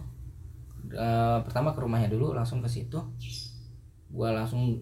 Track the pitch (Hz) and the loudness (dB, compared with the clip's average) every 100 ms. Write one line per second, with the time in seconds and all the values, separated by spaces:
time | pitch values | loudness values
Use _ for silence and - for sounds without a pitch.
0 | - - - - - - - - - 113 | -6 -10 -14 -14 -14 -14 -14 -12 -8 0
1 | 117 117 117 117 110 123 151 117 120 113 | 4 6 6 4 2 2 2 2 2 4
2 | 104 110 147 120 120 127 117 120 - 156 | 4 4 2 2 0 0 0 -2 -2 -4
3 | 160 - - - - - - - - - | -6 -8 -8 -10 -10 -14 -16 -18 -20 -20
4 | - - 113 110 113 123 123 113 | -10 -2 0 2 0 2 2 2